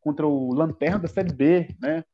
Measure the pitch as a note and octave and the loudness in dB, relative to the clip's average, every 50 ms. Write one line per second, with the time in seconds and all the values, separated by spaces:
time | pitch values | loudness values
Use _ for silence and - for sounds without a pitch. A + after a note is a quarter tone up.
0 | _ D3+ D3 C#3+ D3+ D3+ C#3+ C#3 C3 B2+ B2 C#3 D#3+ D#3+ - _ - - F#3 G#3 | _ -4 -2 0 0 0 0 0 0 -2 0 0 0 -2 0 _ -2 0 0 0
1 | E3+ E3 - G3 F#3+ F3 D3 B2+ C3+ D3+ F3 F3+ E3 - - - A#3 C#4 D#4 E4 | -4 -4 -4 -2 -2 -2 0 2 4 4 4 4 2 -2 -8 -8 -4 -4 -4 -4
2 | D#4 _ | -6 _